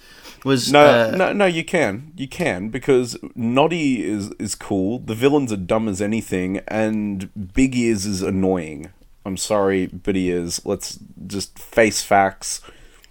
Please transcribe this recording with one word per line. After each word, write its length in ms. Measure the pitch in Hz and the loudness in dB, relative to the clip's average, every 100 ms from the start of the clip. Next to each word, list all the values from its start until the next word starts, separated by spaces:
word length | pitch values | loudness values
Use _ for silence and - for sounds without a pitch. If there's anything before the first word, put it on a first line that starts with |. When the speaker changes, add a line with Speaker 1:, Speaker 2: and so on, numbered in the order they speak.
| - - - - 131 | -20 -20 -20 -6 0
Speaker 1:
was, 260 | 135 117 | 0 4
Speaker 2:
No, 140 | 143 147 | 8 8
Speaker 1:
uh, 260 | 117 113 143 | 8 4 2
Speaker 2:
no, 180 | 185 | 0
no, 120 | 202 190 | 2 2
you 180 | 165 160 | 0 -2
can. 480 | 180 120 101 156 - | 0 0 -2 -10 -12
You 120 | 135 | -10
can, 420 | - 160 90 107 | -4 -4 -2 -6
because 460 | 127 131 127 123 - - - | -4 2 2 2 -6 -12 -4
Noddy 640 | 117 127 156 175 143 123 | 0 2 2 2 0 0
is, 280 | 80 104 101 - | -2 -4 -6 -8
is 160 | 104 - | -8 -8
cool, 440 | - 98 92 123 | -4 -2 -2 -4
the 140 | - | -6
villains 380 | 113 135 147 127 | 0 2 2 0
are 60 | 104 | -4
dumb 300 | 87 110 110 | -2 -2 -2
as 120 | 92 | -2
anything, 600 | 104 113 - 92 92 95 - | -2 -2 -2 -4 -2 -4 -4
and 840 | 110 110 110 104 98 95 - 92 | -2 0 -2 -4 -6 -8 -10 -4
Big 220 | - 131 127 | 0 2 2
Ears 300 | 117 107 101 | 0 0 -2
is 160 | 95 | -2
annoying. 720 | 92 95 95 92 78 73 80 - - - 101 | -2 0 2 0 -2 -10 -16 -20 -20 -14 -10
I'm 100 | 92 | -8
sorry, 500 | - 104 98 95 87 | 0 2 2 2 -2
but 280 | 90 - 98 | -4 -4 0
he 140 | 90 | 0
is. 340 | 87 87 - - | -2 -4 -6 -4
Let's 320 | 98 - - - - 95 | -6 -6 -14 -18 -16 -10
just 320 | 101 - - | -8 -8 -14
face 420 | - - 113 - | -2 2 2 2
facts. 600 | - 101 98 - - - - - - - _ | 2 4 4 -2 -10 -10 -14 -20 -20 -20 _